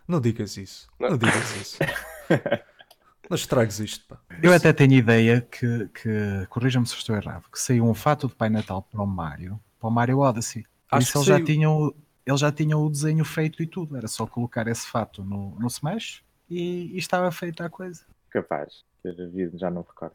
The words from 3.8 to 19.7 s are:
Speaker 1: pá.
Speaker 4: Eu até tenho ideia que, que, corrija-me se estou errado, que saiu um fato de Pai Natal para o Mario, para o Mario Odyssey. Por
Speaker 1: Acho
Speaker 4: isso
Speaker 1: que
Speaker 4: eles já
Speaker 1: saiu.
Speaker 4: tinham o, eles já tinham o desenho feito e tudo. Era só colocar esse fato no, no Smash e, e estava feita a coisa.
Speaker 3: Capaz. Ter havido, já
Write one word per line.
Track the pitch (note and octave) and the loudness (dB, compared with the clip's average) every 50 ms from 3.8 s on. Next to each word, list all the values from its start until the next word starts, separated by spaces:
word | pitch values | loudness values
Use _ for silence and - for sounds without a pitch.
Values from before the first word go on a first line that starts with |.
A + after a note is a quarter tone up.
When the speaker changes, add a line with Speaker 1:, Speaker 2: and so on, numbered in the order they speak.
| G#2+ G#2 - - - | -6 -8 -8 -12 -16
Speaker 1:
pá. | _ - - _ _ - - | _ -20 -20 _ _ -4 4
Speaker 4:
Eu | D#3 F3 F3+ | 6 8 8
até | E3 - D#3+ D3+ | 8 8 6 6
tenho | - C#3+ C3+ C3+ | 8 8 8 8
ideia | C3 A2+ A#2 A#2 A2+ A2+ A2+ A#2 B2 | 8 8 8 6 6 6 6 4 4
que, | A#2+ - - - B2+ A#2 A#2+ A#2 G2+ - | 2 -2 -8 -4 -2 -2 -2 -2 -4 -6
que, | - - - A2+ G#2+ G#2+ G#2 G2+ G2 G2 F#2 - | -10 -8 -6 -4 -2 -2 -2 -2 -2 -4 -6 -6
corrija-me | - A#2+ A#2+ C3 B2 B2+ A#2 | -4 -2 0 2 2 2 0
se | - - | 0 -4
estou | - - - A2 | -8 -4 -4 -4
errado, | G2+ - D2+ D2 D#2+ - _ | -4 -4 -6 -12 -14 -16 _
que | - - | -10 -6
saiu | - - B2+ A#2 A#2 | -2 2 2 4 4
um | A#2 G#2+ | 2 2
fato | - - D3+ D3 - - | 2 2 0 0 2 -2
de | A2+ - | -6 -4
Pai | - A2+ G#2+ | -2 0 0
Natal | A2 G#2+ G#2+ - F#2 F#2+ | 0 0 -2 -4 -6 -6
para | - - - G#2+ | -6 -8 -6 -4
o | G2+ | -4
Mario, | G2+ F#2+ F2 E2+ D#2+ C#2+ D#2 F2 F#2 G#2 A2 - _ _ _ | -4 -2 -4 -6 -8 -8 -10 -12 -12 -12 -14 -14 _ _ _
para | - | -4
o | A2 | 0
Mario | A#2 A#2+ A#2+ B2 C3 C3+ | 2 2 2 2 4 4
Odyssey. | C#3 C3 G#2+ A#2+ A#2 - - A2 - - _ _ _ _ | 4 2 2 0 -4 -6 -8 -10 -12 -14 _ _ _ _
Por | C#3 | 2
Speaker 1:
Acho | C#3 B2+ | 2 2
Speaker 4:
isso | - - | 2 0
Speaker 1:
que | D3 | 2
Speaker 4:
eles | C#3 | 4
já | F#3+ - | 6 6
Speaker 1:
saiu. | - E3 | 6 4
Speaker 4:
tinham | D3+ D#3 D3+ D#3 D#3 D#3 D3+ | 2 2 4 4 4 4 2
o, | D3+ C#3 - - _ _ _ _ _ | 0 -2 -2 -6 _ _ _ _ _
eles | - C#3 C3+ | 0 0 2
já | C#3+ D3 | 2 0
tinham | D3 D3 D#3 D3+ D3+ D3+ D3+ | 0 0 0 2 2 2 2
o | D#3 | 0
desenho | D3 C#3 D3+ D#3 D#3 D#3+ D3+ | 0 0 0 0 2 2 0
feito | - - D#3+ D#3 D#3 D#3+ - E3 | 0 -2 -2 -2 -2 -2 -4 -8
e | |
tudo. | D#3+ - F#3 F3 D3+ C#3+ | -6 -6 -8 -8 -8 -8
Era | B2 A2 A2 | -8 -8 -8
só | - - A2+ | -6 -6 -6
colocar | - - A#2+ A#2+ A#2 - A#2+ A2 | -6 -4 -6 -6 -4 -4 -4 -4
esse | A#2 A#2 - - | -4 -4 -6 -6
fato | - - A#2+ G#2+ - - - F#2+ | -6 -4 -4 -4 -4 -8 -12 -10
no, | G2 G2+ G2+ G2 G2 - | -8 -8 -8 -8 -10 -8
no | G2 A#2 | -6 -6
Smash | A#2+ - - C#3+ D#3 G3+ A3+ - - - - _ _ _ _ _ _ | -6 -6 -6 -6 -6 -6 -6 -8 -10 -16 -18 _ _ _ _ _ _
e, | E3+ F3 F3 F3 F3+ F3 F3 B3 F#3 | -8 -6 -6 -6 -6 -6 -8 -8 -8
e | |
estava | F#3 E3 - F#3+ F3+ F3+ F3+ | -8 -4 -2 0 0 0 -2
feita | E3+ - F3+ F3 E3 - E3+ | -2 -4 -8 -10 -8 -8 -10
a | E3+ | -10
coisa. | - - F#3 F#3 F3 - _ _ _ _ _ _ | -10 -12 -14 -14 -14 -16 _ _ _ _ _ _
Speaker 3:
Capaz. | - G2+ - - E2 D2 D2 - - - _ _ _ _ | -4 -4 -4 -4 -6 -6 -6 -10 -14 -20 _ _ _ _
Ter | - F2+ E2+ F2 | -12 -12 -10 -10
havido, | F2+ F2 F2 F#2+ F2+ E2+ F2 | -12 -8 -4 -4 -4 -4 -4
já | E2+ F#2 F2 | -4 -4 -4